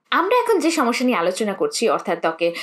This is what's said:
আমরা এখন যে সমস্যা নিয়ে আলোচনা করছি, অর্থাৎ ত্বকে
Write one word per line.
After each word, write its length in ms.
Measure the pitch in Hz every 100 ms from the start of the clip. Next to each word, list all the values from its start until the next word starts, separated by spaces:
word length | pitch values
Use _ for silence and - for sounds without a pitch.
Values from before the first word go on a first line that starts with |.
| -
আমরা 260 | 269 370 494
এখন 160 | 466 381
যে 120 | 311
সমস্যা 360 | 330 240 247 254
নিয়ে 120 | 190
আলোচনা 340 | 170 185 214
করছি, 360 | 180 147 - 220
অর্থাৎ 320 | 151 - 170
ত্বকে 320 | 165 160 170 170